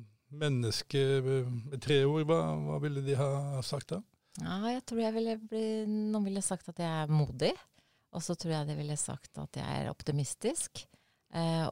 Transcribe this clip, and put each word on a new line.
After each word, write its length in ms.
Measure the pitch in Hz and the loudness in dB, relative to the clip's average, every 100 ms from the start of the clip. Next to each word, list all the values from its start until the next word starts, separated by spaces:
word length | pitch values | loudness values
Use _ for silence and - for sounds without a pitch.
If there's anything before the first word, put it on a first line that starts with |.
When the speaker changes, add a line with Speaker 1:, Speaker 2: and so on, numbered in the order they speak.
| 107 _ _ | -10 _ _
Speaker 1:
menneske 920 | 143 151 131 113 - - 143 135 135 | -2 2 2 2 0 0 2 4 4
med 580 | 131 135 123 123 120 139 | 2 2 0 -4 -6 -4
tre 220 | - 143 | 4 6
ord, 220 | 139 151 151 | 6 4 4
hva, 300 | 165 160 151 | 4 2 0
hva 220 | 147 151 | 0 -2
ville 180 | 147 139 | -2 -2
de 120 | 135 | 0
ha 460 | 135 139 139 139 139 | 2 2 0 -2 -4
sagt 260 | - 135 - | -4 -6 -4
da? 140 | 185 - _ _ - | -6 -8 _ _ -8
Speaker 2:
Ja, 180 | 165 180 220 | -6 -4 -2
jeg 180 | 254 | -4
tror 160 | - 226 | -4 -2
jeg 140 | 220 | 0
ville 220 | 220 226 220 | 0 0 -2
bli, 480 | 220 220 220 220 214 | -4 -4 -2 -2 0
noen 380 | 214 214 214 | 0 0 2
ville 180 | 196 196 | 0 0
sagt 260 | 190 185 - | -2 -4 -6
at 80 | 170 | -4
jeg 100 | 170 | -2
er 200 | 160 151 | 0 4
modig, 460 | 151 151 131 226 359 - _ _ _ _ | 4 4 2 0 0 -6 _ _ _ _
og 80 | 170 | -6
så 160 | - 175 | -4 -4
tror 140 | 165 | -2
jeg 160 | 156 147 | -2 -2
de 80 | 151 | -2
ville 200 | 147 151 | -4 -2
sagt 420 | - 147 - - | -4 -6 -10 -12
at 140 | 147 | -10
jeg 120 | 139 - 135 - | -6 -4 -2 -4
er 40 | |
optimistisk, 920 | - - 147 135 - 220 330 - - - _ _ _ _ | -4 -2 0 0 -2 -4 -2 -6 -10 -16 _ _ _ _
eh, 340 | - 165 165 160 | -2 0 2 0